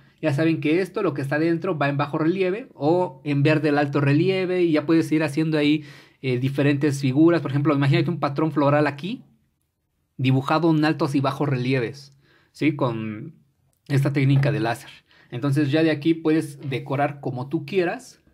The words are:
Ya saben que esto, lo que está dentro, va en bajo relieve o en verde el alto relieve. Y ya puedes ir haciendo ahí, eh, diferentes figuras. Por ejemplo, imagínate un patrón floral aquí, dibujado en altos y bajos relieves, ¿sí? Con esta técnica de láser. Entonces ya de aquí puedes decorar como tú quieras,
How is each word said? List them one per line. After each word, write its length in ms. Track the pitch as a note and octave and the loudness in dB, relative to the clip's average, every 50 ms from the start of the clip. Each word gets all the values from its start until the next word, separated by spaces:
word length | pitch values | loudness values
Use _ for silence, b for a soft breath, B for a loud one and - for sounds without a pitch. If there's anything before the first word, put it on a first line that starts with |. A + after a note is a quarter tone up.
| b b b b | b b b b
Ya 140 | D#3 D#3 C3+ | -2 -2 0
saben 260 | D3 D#3+ E3 D#3+ C#3+ | 0 0 0 0 0
que 200 | C#3 D3 D#3 F#3 | 0 0 0 0
esto, 240 | G3 F#3 - A3+ G3+ | -2 -2 -4 -4 -2
lo 100 | D#3+ C#3 | -2 -2
que 80 | D3+ | -4
está 160 | C3 C#3 D3+ D3+ | -4 -4 -2 0
dentro, 400 | D#3+ E3+ E3+ E3 E3+ F#3+ F3 D3 | 0 0 0 -2 -2 -4 -2 -2
va 100 | C#3+ C#3+ | -2 -2
en 80 | C#3+ | 0
bajo 220 | C#3 D3 C#3+ - D#3 | -2 -4 -2 -2 0
relieve 500 | D#3 D#3+ F#3 F#3+ F#3 F3+ F#3 A3+ C4+ - - | 0 0 0 0 0 -2 -2 -4 -8 -12 -10
o 480 | - C#3 D3+ E3+ F3+ F3+ D#3+ - - - | -2 0 2 2 2 0 -2 -6 -8 -6
en 200 | D3 C#3+ C#3+ C#3+ | -2 0 2 2
verde 240 | D#3 D#3 D3+ C#3+ D3+ | 4 2 2 2 2
el 100 | C#3+ D3 | 2 2
alto 220 | D3+ C#3+ C#3+ C#3+ | 0 0 0 0
relieve. 640 | C#3 C#3 C#3+ D3+ F3 F#3 F#3+ F#3 F#3 F3 F3+ F3+ F3 | 2 2 4 4 2 2 2 0 -2 -2 0 0 2
Y 80 | E3+ | 2
ya 140 | D#3 D3+ D3 | 2 2 2
puedes 240 | D#3 E3 E3 D#3 C#3+ | 2 2 2 2 2
ir 100 | D#3 D#3 | 0 0
haciendo 340 | D#3 C#3+ C#3 D#3 D#3+ D#3+ D#3 | 0 0 -2 -2 -2 0 0
ahí, 280 | D3+ D3 D3 D3+ D3+ D3 B B B B B B B | 2 2 2 2 0 -2 B B B B B B B
eh, 180 | - C3 B2+ A#2+ | -4 -2 -2 0
diferentes 600 | C3 C3 C#3 D3 C#3 C#3+ D3 C#3 D#3 D3+ C3+ C#3 | 0 -2 0 2 2 2 2 2 0 0 0 0
figuras. 420 | C#3+ C3 B2+ C#3+ D#3+ E3+ E3+ D#3 | -2 0 4 4 4 4 4 2
Por 100 | C#3+ C#3 | 0 -2
ejemplo, 220 | C3 C#3+ C#3+ D#3+ D3 | -2 0 0 2 2
imagínate 360 | C#3 C#3+ C#3 D#3 E3+ D3+ F3 | 2 2 2 2 2 2 0
un 80 | E3+ - | -2 -2
patrón 320 | - C#3+ C#3 E3 D#3 D#3 | -4 -4 -2 -2 -2 0
floral 380 | D3 D#3+ C#3+ C#3 C#3+ D3+ D3+ C#3+ | 0 2 2 4 4 2 2 0
aquí, 340 | C#3 - E3+ F#3 B3 - - _ _ _ _ _ _ _ _ _ _ _ _ _ _ _ _ _ _ | -2 -4 -8 -10 -10 -10 -12 _ _ _ _ _ _ _ _ _ _ _ _ _ _ _ _ _ _
dibujado 520 | - C3 C3 C3 C3 C3 - D#3 D#3 E3 E3 | -2 0 2 2 2 2 0 0 2 2 2
en 140 | D#3+ D3+ D3+ | 2 4 2
altos 300 | D#3 D#3 D3 E3 C#3+ C#3 | 2 0 0 -2 -2 0
y 60 | C#3+ | 0
bajos 280 | C3+ C3+ C3 - D3+ C3+ | -2 -2 -2 -2 -2 -2
relieves, 720 | C3+ B2 A#2+ B2+ C3+ C3 A#2 G#2 - - - - b b b b b b b b | -2 -2 -2 -2 0 -2 -2 -4 -6 -12 -18 -20 b b b b b b b b
¿sí? 240 | b - - D3+ D#3 | b -2 -2 -2 0
Con 600 | C#3 C#3+ B2 A2+ A2+ A2 A2 G#2+ G#2+ - - - _ _ _ _ _ _ _ _ _ _ | 0 -2 -2 -2 -4 -6 -8 -10 -10 -14 -16 -18 _ _ _ _ _ _ _ _ _ _
esta 260 | - C#3+ C#3 C#3 D#3 | -2 0 0 0 0
técnica 380 | C#3 D3 C3+ C3+ C#3+ C3+ C#3 B2 | 0 0 2 2 4 2 2 0
de 80 | G#2+ G#2+ | 0 0
láser. 320 | A2 A#2 A#2 - - - - - b b b b b b | -2 -2 -2 -4 -8 -14 -20 -20 b b b b b b
Entonces 400 | B2 A#2+ A#2+ C#3+ C3+ D3+ D3+ C3+ | -8 -6 -4 -2 0 0 0 2
ya 140 | C#3 D#3+ D#3+ | 2 2 2
de 80 | D#3+ | 2
aquí 220 | D3+ D3 C#3+ E3 E3 | 0 0 0 0 -2
puedes 440 | D#3+ - D#3 D#3 D#3+ D3 - - - - C#3 | 0 0 0 2 0 0 -4 -10 -12 -10 -8
decorar 520 | B2+ A#2 - - C#3 C3+ C#3 C#3 - - | -8 -8 -6 -4 -2 0 -2 -2 -2 -6
como 280 | - C3+ B2 B2 B2 - | -8 -8 -8 -8 -6 -6
tú 160 | - E3 C#3+ | -6 -8 -6
quieras, 560 | - G3+ F#3+ F3 E3+ G#3+ B3+ - - - _ _ _ | -4 -2 0 0 0 -2 -6 -10 -18 -20 _ _ _